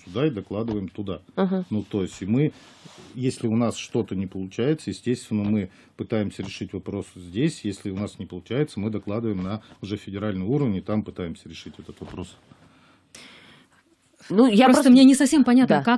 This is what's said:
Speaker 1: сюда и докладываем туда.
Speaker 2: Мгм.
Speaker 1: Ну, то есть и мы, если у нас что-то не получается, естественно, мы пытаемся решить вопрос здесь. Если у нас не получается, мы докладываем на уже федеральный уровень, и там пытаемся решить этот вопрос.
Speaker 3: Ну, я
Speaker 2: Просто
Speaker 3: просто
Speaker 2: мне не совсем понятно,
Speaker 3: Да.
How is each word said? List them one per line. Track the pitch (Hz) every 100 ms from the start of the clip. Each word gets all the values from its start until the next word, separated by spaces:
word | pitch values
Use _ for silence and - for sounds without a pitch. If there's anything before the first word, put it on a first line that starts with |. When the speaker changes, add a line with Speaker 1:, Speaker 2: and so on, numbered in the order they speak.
| -
Speaker 1:
сюда | 95 156
и |
докладываем | 107 - 101 117 104 92
туда. | - 101 85 - -
Speaker 2:
Мгм. | 190 190 180
Speaker 1:
Ну, | 107
то | 95 104
есть | 90 -
и | 95
мы, | 123 147 - - - - - -
если | 117 127 - 117
у | 110
нас | 117 95
что-то | - 120 104 95
не | 95
получается, | 95 95 - 127 156 -
естественно, | 92 117 123 - 107
мы | 101 107 92 - _ -
пытаемся | 98 113 101 -
решить | 95 - 92
вопрос | 98 104 101 -
здесь. | 95 87 92 160 -
Если | 107 98 104
у | 95
нас | 101 -
не |
получается, | 92 87 - 120 147 -
мы | 104
докладываем | 104 104 107 117 95
на | 92 107 - -
уже | 98 98
федеральный | - 98 107 92 92
уровень, | 143 135 95
и |
там | 87 107
пытаемся | - - 87 80 -
решить | 82 - -
этот | 80 -
вопрос. | 78 - 90 - _ _ _ _ _ _ _ - - - - - _ _ _ _ _ _ -
Speaker 3:
Ну, | 190 254
я | 202
Speaker 2:
Просто | 254 269
Speaker 3:
просто | 269
Speaker 2:
мне | 247
не | 269
совсем | 269 277 311
понятно, | 254 247 254 151
Speaker 3:
Да. | 139